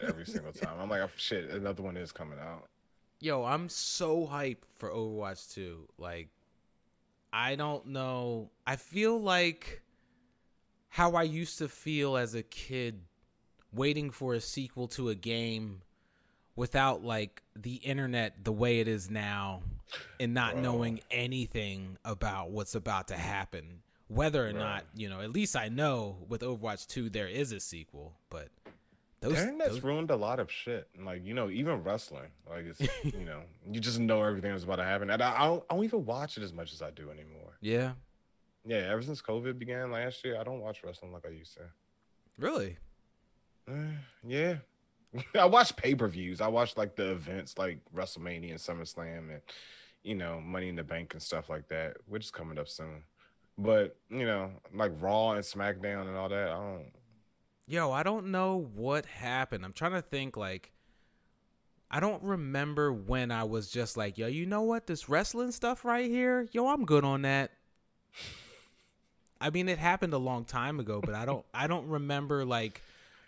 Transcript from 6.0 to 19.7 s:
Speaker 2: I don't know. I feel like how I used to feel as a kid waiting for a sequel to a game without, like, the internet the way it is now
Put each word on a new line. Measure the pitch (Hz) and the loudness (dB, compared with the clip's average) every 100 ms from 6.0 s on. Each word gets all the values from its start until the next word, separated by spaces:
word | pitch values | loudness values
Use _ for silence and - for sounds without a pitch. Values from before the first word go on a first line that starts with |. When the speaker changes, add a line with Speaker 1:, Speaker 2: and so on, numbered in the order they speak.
| 78 85 78 _ _ _ _ _ _ _ _ _ _ | -8 -8 -10 _ _ _ _ _ _ _ _ _ _
Speaker 2:
I | 110 123 139 | 0 2 2
don't | 151 147 - | 0 -2 -4
know. | 135 131 127 123 117 110 _ - | -4 -2 0 -2 -2 -6 _ -4
I | 135 | -4
feel | - 190 220 233 | -2 2 4 4
like | 202 180 175 165 - - - _ _ _ _ _ _ _ _ _ _ | 6 6 6 2 -6 -10 -14 _ _ _ _ _ _ _ _ _ _
how | - 175 | 4 6
I | 170 | 6
used | 165 156 170 - | 4 0 -4 -4
to | 151 | -6
feel | - 156 151 143 131 | -4 -2 2 4 2
as | 120 117 | 2 -2
a | |
kid | 107 - - 131 120 104 87 _ _ _ _ _ _ | -6 -10 -6 -4 -2 -6 -14 _ _ _ _ _ _
waiting | 104 139 147 143 | 0 2 2 -2
for | - 131 | -4 -2
a | 117 | 0
sequel | - - 131 127 123 | -2 -6 -6 -4 -4
to | - 120 | -2 -2
a | 101 | -2
game | 117 117 117 110 107 95 - _ _ _ _ _ _ - | -2 0 0 -2 -6 -10 -16 _ _ _ _ _ _ -4
without, | 123 135 135 98 | 2 4 4 4
like, | 117 110 107 - - - | 0 0 -2 -6 -20 -10
the | 117 127 | -8 -4
internet | 135 139 131 123 107 - | -2 0 2 2 0 -2
the | 107 | -2
way | 107 120 117 | 4 6 6
it | 110 | 4
is | 107 92 | 2 -2
now | 107 104 101 98 92 90 | -2 -2 -2 -2 -4 -6